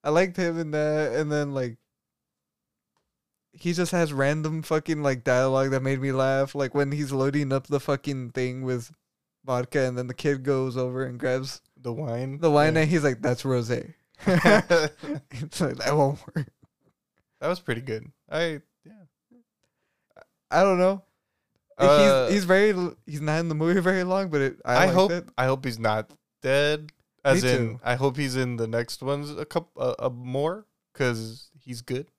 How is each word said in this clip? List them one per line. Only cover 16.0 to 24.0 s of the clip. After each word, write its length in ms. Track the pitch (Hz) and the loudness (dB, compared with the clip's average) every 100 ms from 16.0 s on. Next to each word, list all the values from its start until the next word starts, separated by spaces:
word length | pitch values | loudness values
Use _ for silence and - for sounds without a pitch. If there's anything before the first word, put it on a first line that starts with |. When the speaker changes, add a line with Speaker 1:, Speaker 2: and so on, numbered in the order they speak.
| 139 147 - 175 | 2 0 -6 -8
Speaker 1:
work." 120 | 131 _ _ _ _ _ _ _ _ _ | -8 _ _ _ _ _ _ _ _ _
Speaker 2:
That 80 | 147 | -6
was 120 | 180 | -6
pretty 220 | - 117 | -6 -6
good. 300 | 127 110 117 _ _ | -6 -8 -10 _ _
I, 320 | 151 170 147 _ _ 156 | -4 -4 -6 _ _ -20
yeah. 60 | 214 170 _ _ 240 _ _ _ _ _ _ _ - - _ _ | -20 -20 _ _ _ _ _ _ _ _ _ _ -20 -20 _ _
Speaker 1:
I 120 | 160 | 4
don't 160 | 196 180 | 4 4
know. 240 | 185 196 _ _ _ _ _ _ _ - | 2 0 _ _ _ _ _ _ _ 2
Speaker 2:
Uh, 480 | 139 147 139 135 123 | 6 8 8 6 4
Speaker 1:
he's, 80 | 202 | 0
he's 80 | 180 | 4
very 260 | 190 214 | 4 6
l-, 240 | 185 175 - - | 2 -2 -6 -12
he's 160 | 147 | -6
not 180 | 151 156 | -2 -2
in 100 | 170 | -2
the 60 | 156 | 0
movie 240 | 165 180 | 2 2
very 220 | 180 190 | 2 0